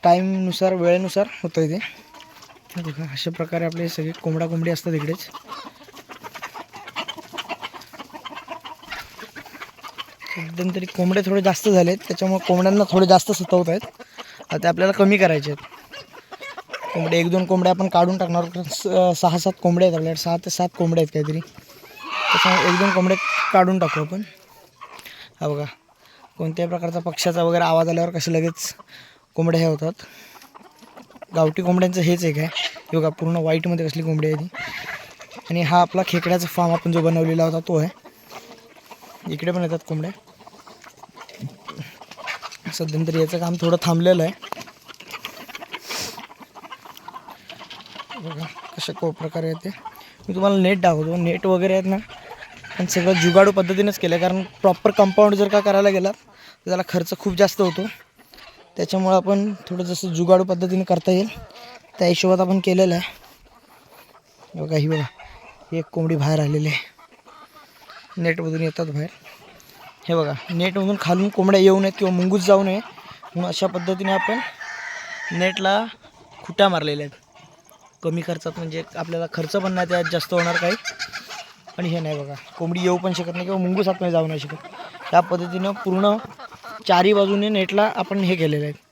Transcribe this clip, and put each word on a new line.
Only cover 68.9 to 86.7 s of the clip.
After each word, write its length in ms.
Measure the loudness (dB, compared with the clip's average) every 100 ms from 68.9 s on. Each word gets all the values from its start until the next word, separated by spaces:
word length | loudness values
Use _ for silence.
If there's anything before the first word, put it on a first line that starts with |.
| -4 -6 -10 -20 -20 -20 -20 -20 -20 -20 -20 -2
हे 80 | 0
बघा, 180 | 0 -4 -6
नेटमधून 460 | -2 -2 0 -2 -2
खालून 300 | 0 2 0
कोंबड्या 300 | 2 2 6
येऊ 180 | 6 6
नयेत 140 | 2 0
किंवा 160 | 0
मुंगूस 320 | 2 2 2 6
जाऊ 180 | 6
नये 160 | 6 -2
म्हणून 640 | -6 -18 -20 -20 -12 -6 -4
अशा 220 | -2 -2
पद्धतीने 440 | -2 -4 -4 0
आपण 280 | 0 0 -4 -6 -12 -14 -12 -12 -12 -14 -12 -8
नेटला 520 | -2 -2 0 0 0 -2 -10 -20 _ -20 -20
खुट्या 260 | -16 2 4
मारलेल्या 360 | 4 -2 -4 -8
आहेत 160 | -12 _ -20 -20 _ _ _ -20 _
कमी 180 | -6 -4 -4
खर्चात, 240 | -6 -8 -10
म्हणजे 260 | -10 -8 -10 -10
आपल्याला 300 | -8 -6 -6
खर्च 220 | -6 -4 -2
पण 160 | -2
नाही 160 | -2 0
त्यात 140 | 0 0
जास्त 220 | -2 -2
होणार 220 | 0 0 0
काही. 200 | 0 -2 -6 -10 -12 -12 -14 -16 -16 -20 -20 -8
आणि 120 | -4
हे 100 | -4
नाही 180 | -4 -6
बघा, 160 | -8 -12 -16 -8
कोंबडी 240 | -4 0
येऊ 160 | 0 0
पण 160 | 0
शकत 200 | -4 -6
नाही 120 | -6 -4
किंवा 140 | -2
मुंगूस 280 | 0 0 0
आतमध्ये 240 | 0 0
जाऊ 160 | 0 0
नाही 120 | -4
शकत. 260 | -8 -14 -16 -18 -18 -14 2
या 60 | 2
पद्धतीनं 520 | 2 -2 -4 -4 -4 -4
पूर्ण 400 | -2 2 2 0 -4 -18 -20 -20 -18